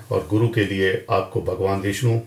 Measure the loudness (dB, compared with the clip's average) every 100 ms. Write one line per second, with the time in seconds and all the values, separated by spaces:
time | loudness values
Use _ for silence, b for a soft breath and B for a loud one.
0 | -2 -4 0 2 2 2 0 2 0 0
1 | 0 -2 0 -4 -2 0 0 0 -2 0
2 | 2 0